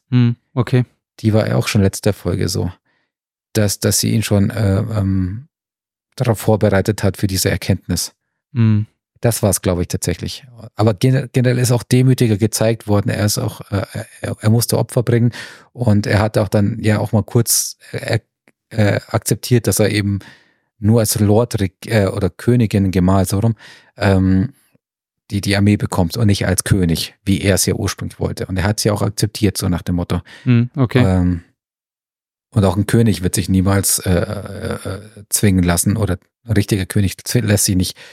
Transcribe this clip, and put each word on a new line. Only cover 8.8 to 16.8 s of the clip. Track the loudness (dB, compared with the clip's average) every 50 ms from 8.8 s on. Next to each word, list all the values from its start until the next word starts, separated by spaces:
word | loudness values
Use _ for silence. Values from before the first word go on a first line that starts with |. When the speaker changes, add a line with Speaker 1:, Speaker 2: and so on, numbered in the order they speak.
| -2 -6 _ _ _ _ _ _
Speaker 2:
Das | -2 -2 0 0
war's, | 0 0 0 0 -2
glaub | -2 -2 -2
ich, | -2
tatsächlich. | -4 -6 -4 -4 -4 -4 -4 -8 -10 -12 -12 -16 -20 -20 -20 -20 -12 -4
Aber | 0 0 0 2
gene-, | 2 2 2 2 0 -2 -2 0
generell | 0 2 2 2
ist | 2 0 0
auch | 0 0
demütiger | 2 2 2 4 4 4 4 4 2 2 2
gezeigt | 2 0 -2 0 0 0 0 0 -2 -2
worden. | 0 0 0 0 0
Er | -2 0 -2
ist | -2 -2 -2
auch, | -4 -6 -8 -10 -10 -6
äh, | -6 -6 -4 -6 -10 -12 -12 -12 -14 -12
er, | -10 -10 -8 -2
er | 0 2
musste | 2 2 2 0 0
Opfer | -2 -2 -2 -2 -2
bringen | 0 2 2 2 2 0 0 -4 -12 -18 -20 -20 -20 _ _
und | -2 0 2 2 2 2
er | 2 0 2
hat | 0 2 0
auch | 0 0 2
dann | 2 0 0 0 -2 -2